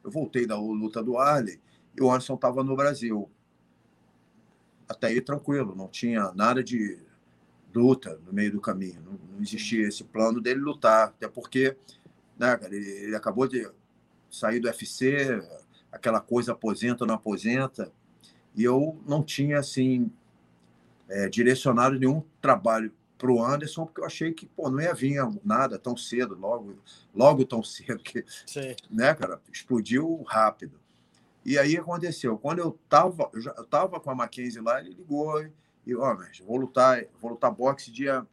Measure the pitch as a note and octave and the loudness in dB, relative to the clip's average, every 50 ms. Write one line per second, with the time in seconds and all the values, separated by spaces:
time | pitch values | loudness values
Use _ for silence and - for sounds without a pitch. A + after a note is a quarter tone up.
0 | _ - G#2 D#3 C#3+ - - B2 A#2+ G#2+ A2 G#2 G#2+ A2 A2 G#2+ G#2+ G#2+ - A#2 | _ -6 -6 -6 -6 -2 -2 -2 -2 -2 -2 -4 -4 -4 -4 -4 -4 -4 -4 -4
1 | G#2+ B2 A#2+ A#2+ C3+ C#3+ D3+ C#3+ A#2 G2 E2+ - _ _ _ _ _ _ _ - | -4 -2 0 2 4 4 4 2 0 -4 -8 -14 _ _ _ _ _ _ _ 2
2 | C3 B2+ B2+ B2+ B2+ - C3 A#2+ - C3 B2 C3 C3 C3+ C3+ C3+ C#3+ C#3+ C#3+ - | 2 4 4 2 0 -4 -6 -2 0 0 0 0 -2 -2 0 2 2 2 2 0
3 | A#2 A#2 G#2+ G#2 G2+ - _ _ _ _ _ _ _ _ _ _ _ _ _ _ | -4 -4 -2 -4 -4 -8 _ _ _ _ _ _ _ _ _ _ _ _ _ _
4 | _ _ _ _ _ _ _ _ _ _ _ _ _ _ _ _ _ _ - _ | _ _ _ _ _ _ _ _ _ _ _ _ _ _ _ _ _ _ -8 _
5 | - A2+ A2+ B2 A#2+ - C#3 D3 - - C#3+ C#3+ B2 G2+ F#2 F#2+ F#2+ F#2+ - - | -2 0 0 0 -2 -2 -6 -6 -2 -2 0 0 -2 -4 -6 -10 -12 -12 -8 -4
6 | - A#2+ A#2 A2 G2+ F#2+ F2+ F#2+ G#2+ A#2 B2+ C3 B2 - B2 A2+ G#2+ G2+ F#2 - | -2 0 0 0 0 -2 0 2 2 4 4 2 -2 -2 -2 -4 -4 -4 -6 -10
7 | - _ _ _ _ _ _ _ _ _ _ _ _ - - A#2+ A#2+ C3 C3 B2+ | -16 _ _ _ _ _ _ _ _ _ _ _ _ -6 2 4 6 6 6 4
8 | - F#2+ D#2+ D#2 E2 F2+ G2 G2+ G#2 G#2 G2+ G#2 - A2+ G2 F#2+ F#2+ F#2 F2 E2 | 0 -14 -14 -14 -12 -6 -2 -2 0 0 -2 -4 -4 -4 -6 -4 -6 -8 -10 -14
9 | D#2+ F#2 G2 F#2 E2 F2+ G2 G2+ G#2 G2+ G#2+ G2+ G#2+ - A#2 A2+ G#2+ G2+ G2 - | -16 -16 -16 -16 -16 -18 -10 -8 -8 -6 -6 -8 -6 -2 0 0 0 -2 -4 -8
10 | - - - A2 A2 A2+ A2+ A#2+ G#2+ A#2+ C3 C3+ C#3 D3+ C#3+ - - A2+ A2 A2 | -14 -10 -2 0 2 2 2 0 0 0 0 0 -2 -4 -6 2 4 6 6 6
11 | A2 G#2+ - _ A2+ G#2+ - B2 - - - C3 C3+ C3+ C3+ - _ - - _ | 6 2 0 _ -12 -12 -12 -14 -16 -2 0 2 2 2 0 -4 _ -20 -20 _
12 | _ - _ _ _ _ _ - A#2+ B2 B2 A2+ G#2+ - G2 G2+ G2+ G2 G2 G2+ | _ -20 _ _ _ _ _ 0 2 2 2 2 -2 -8 -8 -8 -8 -8 -10 -10
13 | G2+ G#2 G#2+ G#2+ - A2+ G2 A2+ C3+ C3 B2+ B2 A2 F#2+ - _ _ _ _ _ | -8 -6 -8 -4 -4 -4 0 0 0 0 0 -4 -6 -6 -14 _ _ _ _ _
14 | _ _ _ _ _ _ - - - A2 A2+ B2 A#2 A#2 A2+ - G#2+ - - - | _ _ _ _ _ _ -10 -4 -2 -2 0 0 -2 -2 -4 -6 -10 -12 -6 0
15 | C3 C3 C#3+ C#3+ C#3 C3+ A#2+ G#2 F2 E2+ D#2+ - _ _ _ _ _ _ - - | 0 2 2 2 0 0 -2 -4 -6 -10 -18 -20 _ _ _ _ _ _ -18 -4
16 | - A#2 A2+ G#2+ - - A#2 A#2+ A2+ B2 A2 - - A2 G2 - A#2 A#2+ A#2+ A#2 | -2 0 0 0 0 0 0 0 0 0 -6 -4 -2 -4 -2 0 0 -2 0 0
17 | B2 A2 A2+ G#2+ _ G#2+ G2+ F#2 G2 A2+ A#2+ C3 C3+ C3 _ - G2 - _ _ | 0 -2 -2 -2 _ -4 -6 -2 -2 0 0 0 -2 -4 _ -10 -12 -12 _ _
18 | _ _ _ _ _ - _ _ _ _ _ G#2+ A2+ B2 B2+ C3+ C#3+ D#3 D#3 - | _ _ _ _ _ -20 _ _ _ _ _ 2 2 4 4 4 2 0 -4 -8
19 | - C#3+ C#3+ D#3 D3+ - - - C#3+ D3 D3 D3 C#3 - - C3+ B2+ C3 C3 B2+ | -4 -2 0 0 0 -2 -2 -2 0 2 2 0 0 -2 0 0 2 2 4 2
20 | A#2+ A2 - _ _ _ _ _ _ _ _ _ _ _ _ _ _ _ _ _ | 0 -2 -4 _ _ _ _ _ _ _ _ _ _ _ _ _ _ _ _ _
21 | _ - F#2+ G2+ G2+ F#2+ - A#2 A#2 B2 C3 C3 - C3+ A#2+ A#2 B2 C3+ C#3 C3+ | _ -6 -2 -2 -2 0 2 4 4 4 4 4 2 2 4 4 4 4 4 4
22 | B2+ B2+ C#3+ D#3+ D3+ - _ _ - C#3+ B2 G#2 F#2+ A2+ A2 A2+ A2 G#2+ - _ | 2 2 2 2 -2 -8 _ _ 4 4 4 4 4 2 2 2 0 -4 -8 _
23 | _ _ _ _ B2+ B2+ B2 A#2 A#2 B2 C#3+ D3 D3+ D3+ - E3 D#3+ - _ - | _ _ _ _ 2 4 4 4 4 2 0 0 -2 -6 -8 -8 -8 -8 _ -8
24 | - D#3+ - - D#3+ D#3+ E3 - - - _ - E3 C3+ C3 C#3 D#3+ F3 E3+ A2 | -8 -8 -6 -4 -4 -4 -4 -8 -12 -14 _ -6 -4 -2 -2 0 0 -2 -2 0
25 | B2+ C#3 C#3+ C#3 C3+ A#2 G#2 G2+ - G2+ G#2+ B2 C3+ C3+ A#2+ A#2 - B2 B2 A#2 | 0 0 0 0 -2 -2 -4 -4 -2 2 2 2 2 2 -2 -6 -6 -6 -6 -6
26 | - - A#2+ A#2+ B2+ G#2 F#2+ F2 F#2+ G2+ A#2+ A#2+ G#2 G2+ F#2+ - _ - - - | -6 -4 -2 -2 -2 -2 -4 -6 -4 -4 -4 -4 -6 -14 -18 -20 _ -20 -20 -20
27 | _ _ _ G2+ B2 C#3+ D#3 C3+ C3 - B2 A2+ G#2+ - - - - - A#2 G#2 | _ _ _ 8 8 8 8 6 0 0 -2 -6 -6 -6 -14 -14 -8 -8 -8 -8
28 | - - - A#2+ - - - - - - - C#3+ C3+ C3 B2 - _ _ G#2+ A2 | -8 -10 -10 -10 -10 -10 -18 -20 -18 -12 -10 -10 -10 -10 -12 -16 _ _ -2 2
29 | B2 C#3 D#3 - - F#2 F2 - _ _ - - - _ C3 A#2 G#2 G#2 A#2+ C3 | 4 4 2 2 -4 -8 -8 -12 _ _ -18 -18 -4 _ -2 -2 0 0 0 0
30 | D#3 E3 E3 D#3+ B2 - - A2 A2 G#2+ - _ - D#2 - _ _ _ _ _ | 0 0 -4 -4 -6 -2 2 4 4 4 2 _ -16 -16 -16 _ _ _ _ _
31 | _ _ _ _ _ _ _ _ _ - C#3 C#3+ C#3 D3 D#3+ F3 E3 E3+ E3+ E3+ | _ _ _ _ _ _ _ _ _ 0 2 4 4 4 2 0 -2 -6 -6 -4
32 | E3+ F3 D#3+ - - B2 A2 G#2 - C#3+ E3 F3 E3+ E3 D#3+ - _ _ - D3 | -4 -6 -6 -2 -2 -2 -2 -2 -4 -4 -4 -2 -2 -4 -6 -6 _ _ 6 6
33 | F3 F#3 E3+ D#3+ C#3 - - A2 A#2 - - - A2+ _ - D3 F#3 F#3+ F3+ D#3+ | 6 6 0 -2 -6 -4 -4 -10 -10 -10 -12 -12 -6 _ 2 2 2 0 -4 -8
34 | - C#3+ C3 B2+ A#2+ A2+ - B2+ B2 B2 A2 A#2 A2+ A2+ B2 C3+ - F2+ F#2 F#2 | -8 -6 -4 -4 -4 -4 -4 -8 -8 -8 -8 -4 -2 0 0 0 -2 -10 -20 -20
35 | - D#3 C#3+ D3 D3+ D#3 D3+ D3+ D#3 D#3 D#3 _ _ _ _ _ _ A2+ B2 A#2 | -8 -6 -4 -2 -2 -2 -2 -4 -4 -6 -16 _ _ _ _ _ _ -6 -4 -2
36 | C3 C3 A2 F2+ F2+ E2+ - - F#2 G2 A#2 C3 C3+ B2+ - C3 B2+ C3 B2+ A#2+ | 0 -2 -2 -2 -6 -20 -20 -20 -8 -4 -4 -4 -4 0 4 6 6 6 6 4
37 | A2+ - _ _ - A#2 A#2 - - B2 A2 F#2 B2 C3+ C3+ - - B2 A2+ A#2 | -2 -10 _ _ -12 -12 -4 0 0 0 0 2 0 0 0 0 -8 -18 -10 -6
38 | C#3 C#3 C3+ C3 G#2+ _ | -2 -2 -2 -2 -4 _